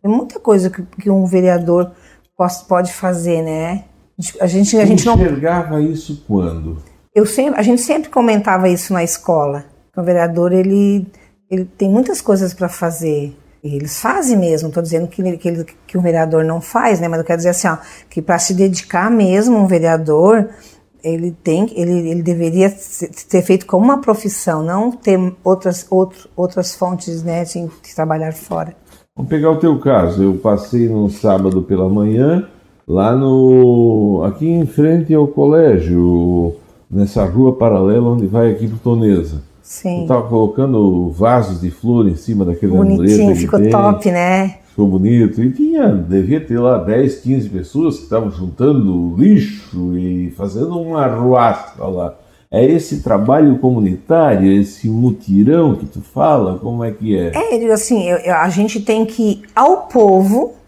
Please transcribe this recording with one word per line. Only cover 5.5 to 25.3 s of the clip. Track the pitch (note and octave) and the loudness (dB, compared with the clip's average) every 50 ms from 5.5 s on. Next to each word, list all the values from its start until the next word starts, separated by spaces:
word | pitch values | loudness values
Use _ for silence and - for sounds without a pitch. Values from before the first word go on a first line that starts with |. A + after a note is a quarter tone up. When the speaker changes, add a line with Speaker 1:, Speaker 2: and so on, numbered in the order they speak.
| F3 F3 E3 D#3 D3+ D3+ | -2 -2 -4 -4 -2 -2
Speaker 2:
isso | D3+ D#3+ D#3 D#3 - - D3+ C#3+ - | -2 -2 -4 -6 -10 -12 -14 -14 -8
quando? | - G#2 G2 F2+ E2+ E2+ E2 D#2 D#2+ D#2+ D#2 - - _ _ _ _ _ | -4 -2 -2 -2 -2 -6 -8 -8 -10 -10 -12 -14 -20 _ _ _ _ _
Speaker 1:
Eu | G#3+ G#3+ | 0 0
sempre, | G#3 - C4+ C4 D4 C#4 - | 0 0 -2 -2 -2 -2 0
a | |
gente | G#3 G#3+ A#3+ B3 | 2 2 2 0
sempre | A#3+ - D4+ D#4 D#4 - | 0 -2 -4 -4 -4 -2
comentava | - C4 A#3+ A#3 G#3+ G#3+ G3+ G#3 F#3+ F#3 F#3 F#3 | -2 0 2 2 0 0 0 0 0 2 2 0
isso | F3 F3 - - G3 | 0 0 -4 -4 -4
na | F3+ E3+ | -4 -2
escola. | E3+ - - - - E3+ D#3+ D3 C#3+ C#3 C#3+ C#3+ - _ _ _ _ _ | -4 -6 -6 -2 -2 0 0 0 -2 -4 -8 -12 -16 _ _ _ _ _
O | F#3+ | -6
vereador, | F3 F3 F3 F3 E3+ F3 E3+ E3+ E3+ F3+ F3+ | -2 0 0 0 0 0 0 -2 0 0 2
ele, | F#3 F#3 G3 G3 G3+ G3+ G3+ G3+ G3+ F#3 F#3+ _ _ _ _ _ _ _ _ | 0 2 2 2 2 2 2 0 -2 -4 -6 _ _ _ _ _ _ _ _
ele | F#3+ F#3 F#3 | -6 -6 -6
tem | F#3 _ _ G3 F#3+ | -8 _ _ 0 2
muitas | G3 A#3 C4 B3 F#4+ - | 2 2 0 0 -4 -6
coisas | - - G3+ F#3+ F#3+ F3+ F3+ | -2 0 0 0 0 -4 -4
pra | - F#3 | -6 -6
fazer. | E3+ - - F3+ E3+ E3 D#3+ E3 D#3+ D3+ D3 C#3+ D3 C3+ _ _ _ _ _ | -6 -6 -6 -6 -6 -6 -4 -4 -4 -2 -4 -4 -8 -12 _ _ _ _ _
E | - D3 C#3+ | -12 -8 -8
eles | C#3+ D3 C#3+ - - | -8 -8 -8 -10 -6
fazem | - A3+ C4 G4 E4 B3+ A#3+ G3 | -4 -4 -2 -2 -2 0 0 0
mesmo. | F3+ E3+ D#3+ D3+ D#3+ D#3+ | 2 0 0 -2 -2 -4
Tô | D3+ F3 | -4 -6
dizendo | E3+ D#3+ E3 D#3+ E3+ | -4 -2 -4 -4 -4
que | E3+ - - | -4 -6 -6
ele, | F#3 F#3 F3 | -4 -4 -4
que | E3+ - F3 | -4 -4 -6
ele, | E3+ E3 D#3+ - - _ _ | -4 -4 -8 -12 -14 _ _
que | - - F#3 | -8 -4 -2
o | |
vereador | F3 F3 E3 E3 D#3+ D#3+ D#3+ D#3+ D#3+ | 0 0 0 0 0 0 0 0 0
não | D#3+ E3 E3+ | 0 -2 -6
faz, | D#3+ - - A3+ - A#3+ G#3 E3+ | -8 -4 -4 -2 0 0 0 0
né? | F3 | -2
Mas | E3+ E3 E3 | -4 -4 -4
eu | E3 | -2
quero | E3 E3+ | -2 -4
dizer | E3 E3+ F3+ | -2 0 -2
assim, | F3 F3 - F#3 | -2 0 -2 -2
ó, | D#3+ D#3+ - - - - _ _ | -4 -4 -10 -20 -20 -20 _ _
que | - E3+ | -10 -10
pra | D#3 - F3 E3+ | -2 -2 -2 -2
se | - - F#3+ | 0 -2 0
dedicar | F3+ G3 G3 F3+ - - _ - F3 F#3 A3 | 2 2 0 0 -4 -8 _ -4 -2 0 2
mesmo | A#3+ A3+ G3+ F#3 F#3 G3+ G#3+ B3 A#3+ A3 | 2 2 2 2 2 2 2 2 2 2
um | G3+ | 2
vereador, | F#3 F#3 E3+ D#3+ E3 E3 D#3+ D#3+ D#3 D3+ D3+ E3 G3 A3 A3+ G3+ A3 - - - - - _ _ _ _ _ - | 2 2 2 2 2 0 0 0 0 2 4 4 4 4 4 2 -2 -6 -18 -20 -20 -20 _ _ _ _ _ -6
ele | E3 E3 E3 E3+ F3 E3+ _ _ | -6 -6 -4 -6 -6 -8 _ _
tem, | F3 D#3+ E3+ G#3 A#3 - | -2 0 0 -2 -2 -4
ele, | - E3+ F3 F3+ F3 E3+ D#3+ | -4 -2 -2 -2 -2 -2 -4
ele | E3 F3 | -4 -4
deveria | E3 F3 F3 E3+ E3+ E3 E3 F#3 F#3+ G3+ | -2 -2 -2 -2 -2 -2 2 2 2 2
se-, | G3+ - - - - - F#3 - - - - _ | 0 -4 -18 -18 -12 -12 -12 -12 -12 -18 -10 _
ter | - F#3 | -2 -2
feito | F3+ - F#3+ F#3 - | 2 2 0 0 0
como | - - F#3 G#3+ | -2 0 2 2
uma | B3+ C#4 C#4 | 2 2 0
profissão, | C#4 A#3+ G#3+ G#3 - G#3 G3+ - - - E3 D#3 | 0 -2 -2 -2 -2 -8 -8 -6 -4 -4 -4 -2
não | D#3 E3 F3+ G3 A3 B3 | -4 -4 -4 -2 -4 -4
ter | A#3+ - _ G#3 F#3+ F#3 F#3 F3+ | -6 -4 _ 0 0 0 0 -4